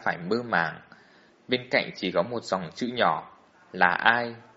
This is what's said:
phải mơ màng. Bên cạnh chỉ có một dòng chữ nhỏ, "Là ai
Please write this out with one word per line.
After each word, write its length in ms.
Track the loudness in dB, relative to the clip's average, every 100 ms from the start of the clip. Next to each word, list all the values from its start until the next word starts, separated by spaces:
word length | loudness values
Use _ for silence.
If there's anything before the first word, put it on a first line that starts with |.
phải 140 | -2 -4
mơ 180 | -2 -2 0
màng. 320 | 0 0 -4 -18 -20 -20 -20 _ _ -4
Bên 200 | -4 0
cạnh 180 | -2 -2 -4
chỉ 160 | -2
có 120 | 0
một 200 | 0 -4
dòng 260 | -4 -4 -4 -6
chữ 120 | -4
nhỏ, 500 | 2 2 2 -4 -18 _ _ _
"Là 160 | 2 4
ai 480 | 6 4 4 0 -8 -12